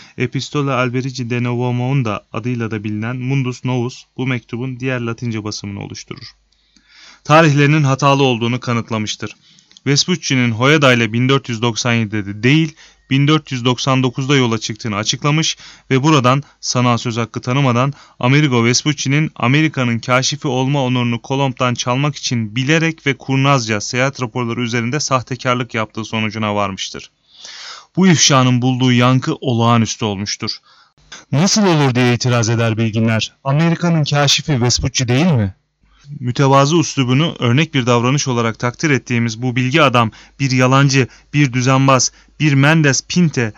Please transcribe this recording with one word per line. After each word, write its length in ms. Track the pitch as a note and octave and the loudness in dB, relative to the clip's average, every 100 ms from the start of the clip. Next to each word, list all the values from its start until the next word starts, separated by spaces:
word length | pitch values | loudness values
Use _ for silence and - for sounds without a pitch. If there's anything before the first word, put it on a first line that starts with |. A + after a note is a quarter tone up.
| - - | -14 -6
Epistola 580 | B2 C3+ - D3 C#3 B2 | -4 -4 -6 -4 -2 -2
Alberici 540 | B2 B2+ C3 B2+ A#2 | -2 -2 -6 -6 -6
de 120 | A#2+ | -4
Novo 300 | B2 A#2+ B2 | -2 -2 -2
Monde 480 | B2 B2 C#3 A2+ G2 _ | -2 0 0 -2 -4 _
adıyla 380 | A2 A#2 A#2+ A2+ | -8 -6 -4 -4
da 140 | A2 | -6
bilinen 320 | G#2+ G#2+ A2+ B2+ | -6 -6 -6 -6
Mundus 480 | B2+ C#3 B2 B2 | -2 -2 -2 -4
Novus 400 | B2+ B2+ B2 - - - | -4 -2 -4 -8 -16 -6
bu 100 | B2+ | -4
mektubun 540 | B2 - A#2 C3 B2 | -4 -6 -10 -8 -6
diğer 200 | C3 B2+ | -4 -4
Latince 440 | A#2 A2+ A#2+ A2 | -4 -6 -6 -6
basımını 360 | G#2 - G#2 G2 | -6 -8 -10 -10
oluşturur. 460 | G2 G#2+ - - - _ _ _ _ _ _ - - - | -12 -14 -16 -18 -18 _ _ _ _ _ _ -20 -20 -8
Tarihlerinin 580 | - D#3 E3 C#3+ C#3+ D#3 | 4 4 6 4 4 4
hatalı 400 | C#3 C3+ C#3+ C#3 | 2 2 2 4
olduğunu 380 | C3+ A#2 A#2 B2 | 2 2 -2 -2
kanıtlamıştır. 760 | B2+ A#2 - A2 G#2 - A2 - _ _ _ - C3 | -2 -4 -4 -6 -6 -8 -12 -16 _ _ _ -8 -2
Vespucci'nin 640 | C#3+ - F3+ - C3 A#2+ | 0 0 -2 -2 0 0
Hoyada 420 | A2 C3 D#3+ C3+ | 0 2 4 4
ile 200 | A#2+ A2+ | 4 2
bin 160 | A#2 B2+ | 0 2
dört 200 | C#3 - | 0 -2
yüz 140 | A2+ | -4
doksan 300 | A#2+ G#2+ B2 | -2 -2 -2
yedide 340 | A#2 G#2+ G#2+ G2 | 0 -2 -4 -6
de 160 | G2+ | -2
değil, 320 | B2 D#3 D#3+ - - _ - | 2 2 0 -6 -20 _ -2
bin 180 | C3+ C#3+ | 0 2
dört 240 | D#3 - | 2 0
yüz 120 | C3 | -4
doksan 380 | B2 B2 C#3 C3 | -2 -2 0 0
dokuzda 340 | C3 C#3+ C3 C#3+ | 0 -2 0 2
yola 220 | B2 A2 | 2 -2
çıktığını 380 | - G#2+ A#2 G2+ | -6 -8 -6 -4
açıklamış 600 | A2 B2+ D3 D#3 - - - - - | -4 -2 0 0 -2 -6 -14 -12 -2
ve 120 | C3 | 0
buradan 400 | D3 D3+ B2 C#3+ - _ | 4 4 4 0 -2 _
sana 380 | - B2 B2 A#2 | -6 0 0 0
söz 180 | B2+ A2+ | -2 -4
hakkı 240 | A2+ B2 | -6 -6
tanımadan 520 | B2 C3+ C3+ A#2 C#3 - - - | -4 0 2 2 0 -4 -14 -4
Amerigo 460 | B2 C#3+ D3+ B2 | 2 2 2 2
Vespucci'nin 680 | A#2 B2 D3+ C#3+ C3+ C#3+ D#3 - | 2 0 -2 -4 -2 0 -2 -2
Amerika'nın 640 | A#2 C#3+ D#3 C#3 B2 A2+ | 0 2 0 -2 -2 -2
kaşifi 500 | - B2+ B2+ C#3+ D3+ | 0 0 0 -4 -4
olma 360 | B2+ C3 C#3+ | -2 0 0
onurunu 380 | B2+ B2+ A#2+ A#2 | 0 0 -2 -4
Kolomb'dan 520 | - C3+ C#3 A#2 B2 | -4 -2 -2 -2 -2
çalmak 420 | A#2+ B2+ B2+ D3 - | -2 -2 -2 -2 -4
için 400 | - A#2+ G#2+ A2+ | -4 -4 -4 -4
bilerek 500 | C3 D#3+ E3 D#3+ C#3+ | 0 0 0 -4 -4
ve 100 | C3 | -4
kurnazca 640 | - C3+ C#3 C#3 A2 G#2+ | -2 0 2 2 0 -4
seyahat 420 | - B2 C3+ C#3+ | -4 -2 -2 -4
raporları 380 | B2 B2+ A#2 A#2 | -6 -4 -4 -4
üzerinde 400 | A#2+ A#2+ A#2 D3 | -2 -2 -2 -4
sahtekarlık 760 | - C3 - B2+ C3 B2 A#2+ | -2 -4 -4 -6 -4 -4 -4
yaptığı 300 | A2+ A2 - | -6 -6 -8
sonucuna 500 | G#2+ A2 A2 G#2+ G#2+ | -8 -4 -4 -4 -4
varmıştır. 560 | G#2 G2+ F#2+ - - - _ _ - - - - - - - | -2 -4 -6 -10 -12 -16 _ _ -20 -20 -18 -18 -20 -8 2
Bu 120 | F#3+ | 4
ifşanın 540 | D#3 - C3+ B2+ B2 | 6 4 4 4 2
bulduğu 300 | B2+ B2 B2+ | 0 2 2
yankı 420 | A#2+ B2 C3 D#3 | 4 4 2 0
olağanüstü 680 | C#3+ C#3+ A#2 A#2 A#2 G#2+ - | -4 -2 2 4 4 2 -2
olmuştur. 460 | A2 G2 G2+ - A2 - _ _ _ _ - - - | -6 -4 -6 -8 -8 -10 _ _ _ _ -20 -20 -4
"Nasıl 340 | C3+ G3 G#3+ G3 | 0 2 2 4
olur?" 280 | D#3 C#3 | 4 2
diye 200 | A#2+ B2 | 2 2
itiraz 340 | A#2 B2 A#2+ A2 | 2 2 0 2
eder 280 | A2+ A#2 A2 | 2 0 0
bilginler. 540 | A2+ A2 A2+ A2+ - _ | 0 0 0 0 -4 _
"Amerika'nın 600 | C3+ C#3+ E3 E3 E3+ E3 | -2 0 2 0 0 0
kaşifi 580 | C#3+ C#3+ C#3+ - D3+ C3 | 0 0 0 0 -2 0
Vespucci 460 | A#2+ - C#3 - A#2+ | 0 0 -2 -2 0
değil 180 | B2+ F3 | 2 2
mi?" 280 | B2+ G2 - _ _ _ _ C#3+ C#3+ | 2 0 -6 _ _ _ _ -18 -10
Mütevazı 560 | B2 A#2+ C#3 C#3 C#3 E3+ | -4 0 4 4 4 2
üslubunu 600 | C3 - B2 C3 E3 - | 0 -2 0 0 0 -2
örnek 360 | B2 B2+ E3 | 0 2 0
bir 120 | C#3 A#2+ | 0 2
davranış 420 | A#2+ A#2+ C#3+ C3+ | 2 2 0 -2
olarak 300 | A#2+ A2+ G#2+ | -2 -2 -2
takdir 320 | B2 - D#3+ | -6 -4 -2
ettiğimiz 520 | B2+ - A#2+ A#2 A2 | -2 -2 -2 -2 -4
bu 140 | B2+ A#2+ | -4 -2
bilgi 260 | B2+ D#3+ | 0 2
adam 280 | C#3 A#2+ A2 - - - | 2 2 0 -4 -16 -6
bir 100 | C3+ | 0
yalancı, 580 | B2+ B2+ C3+ C#3 C3+ A#2+ - _ | 2 4 4 4 2 0 -6 _
bir 180 | C#3+ C#3+ | 0 0
düzenbaz, 600 | B2+ B2 C3 C3+ B2+ - _ _ - | 0 2 2 4 2 0 _ _ -2
bir 140 | D#3 | 2
Mendes 500 | C#3 C#3 D#3+ D3 B2+ - | 4 4 4 4 0 -2
Pinte, 440 | F3+ E3+ C3+ A2 | 0 2 0 -4